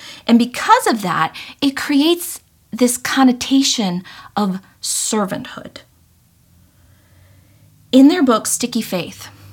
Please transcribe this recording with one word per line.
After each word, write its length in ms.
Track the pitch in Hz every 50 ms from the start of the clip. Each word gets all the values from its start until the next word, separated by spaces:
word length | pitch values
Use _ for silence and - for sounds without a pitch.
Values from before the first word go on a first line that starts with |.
| - - - - -
And 120 | - 226 233
because 480 | 240 247 - - - 392 440 494 466
of 160 | 427 254 214
that, 340 | 202 175 151 156 160 165 - - - - - -
it 160 | 277 277 269
creates 640 | - - - 294 269 294 330 339 339 - - - - _ _ _ _ _ _
this 260 | - 233 247 240 247
connotation 1080 | - - - - 269 269 254 247 247 - - 269 269 269 - - 247 208 185 175 180 185 - - - - - -
of 240 | 202 - 190 185 190 - _ _ _
servanthood. 960 | - - - - - - 226 214 202 190 202 - - - - - - - - - - _ _ _ _ _ _ _ _ _ _ _ _ _ _ _ _ _ _ _ _ _ _ _ _ _ _ _ _ _ _ _ _ _ _ _ _ _ _ _ _ _
In 180 | - 262 269 294
their 140 | 359 370
book, 240 | 285 247 226 214 -
Sticky 360 | - - - 247 233 - 226
Faith, 460 | 220 - 190 175 151 180 - - - - - - - -